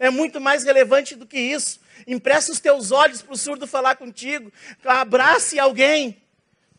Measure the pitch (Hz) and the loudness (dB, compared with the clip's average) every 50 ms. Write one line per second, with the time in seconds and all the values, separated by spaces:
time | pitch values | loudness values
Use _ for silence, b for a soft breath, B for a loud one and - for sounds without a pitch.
0 | 254 254 262 262 320 320 - 302 269 277 285 294 247 277 269 269 262 214 262 277 | 0 0 2 0 -2 -4 -4 -4 0 0 0 2 2 2 4 4 4 4 4 2
1 | 285 - 294 233 247 220 - 269 240 247 285 294 - - - - b b b b | 0 -2 -8 -18 -18 -12 -8 -6 -4 -4 -4 -4 -6 -8 -10 -12 b b b b
2 | b b 254 240 - 262 277 311 302 - 320 - - 311 285 277 226 190 247 277 | b b -8 -4 0 2 2 2 0 -2 -6 -2 0 2 2 2 0 0 2 2
3 | 302 302 254 226 - - 269 220 - 285 294 269 285 247 - 269 254 262 277 269 | 2 2 0 -4 -16 -14 -12 -10 -8 -8 -8 -10 -10 -6 -4 -2 0 0 0 -2
4 | 269 247 196 - 240 262 294 294 233 202 B B B B 240 B - 262 254 262 | -6 -18 -18 -14 -10 -8 -8 -8 -10 -14 B B B B -20 B -2 0 0 0
5 | 262 214 202 254 262 294 339 - - - 320 294 269 269 247 208 262 285 302 302 | 0 0 2 2 4 4 2 2 0 -2 -2 0 0 0 2 2 2 2 2 0
6 | 285 240 196 _ _ _ _ _ _ _ _ _ _ _ _ | -2 -4 -8 _ _ _ _ _ _ _ _ _ _ _ _